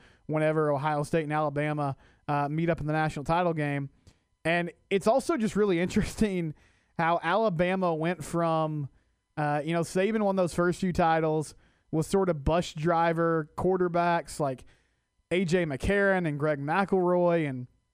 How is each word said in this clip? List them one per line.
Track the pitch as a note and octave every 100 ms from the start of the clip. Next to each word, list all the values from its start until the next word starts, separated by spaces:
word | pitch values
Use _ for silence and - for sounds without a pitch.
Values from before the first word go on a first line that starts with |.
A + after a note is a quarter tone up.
| - _ -
whenever | D#3 D#3 D#3 D3+
Ohio | C#3 D#3 D3+
State | D3 E3
and | D3
Alabama, | D3+ D#3 C#3+ D3+ D3+ C#3+ C3 - _ -
uh, | D3 C#3+
meet | D#3 E3
up | D#3+
in | D3
the |
national | D#3 D#3 D3+
title | C#3 E3 F3+
game. | D#3+ D3 C#3+ C#3 _ _ _ _ _
And | D#3+ E3+ E3+ - -
it's | G3 G#3+
also | B3+ - E4
just | G#3+ F#3+
really | G#3 E3+
<laughs> | F3
interesting | A3 F3 - G#3+ F#3 D#3+ - _ _ _ -
how | E3 E3+
Alabama | D#3+ G3 A3 E3 F3+ F#3+ F3+
went | D#3+ E3 F3
from, | D3+ E3 E3 D#3+ D#3 D3+ C#3 _ _ _ _ -
uh, | D3+ D3
you | D3
know, | E3+
Saban | E3 F#3 G3 A3
won | G3+ F#3+
those | F3+
first | - F3 E3+
few | F#3
titles, | E3+ E3 D#3+ D#3+ D#3 D3+ - _ _ _
was | D#3 D#3
sort | G3 F#3+
of | D#3+
bus | C#3 E3 F3
driver | D#3+ D#3+ E3 E3+ E3 E3 E3 D3+ -
quarterbacks | F3+ F#3 F3+ E3+ F3 E3+ - -
like | D3 C3 - _ _ _ _ _ -
A | E3+
J | D#3 F#3 E3
McCarron | C3+ - G3+ G3 F#3+ E3+
and | D3
Greg | D3+ D3
McElroy, | C#3+ E3+ G3 F#3+ F3 F3+ F3 E3+ D3
and | C3 B2+ _ _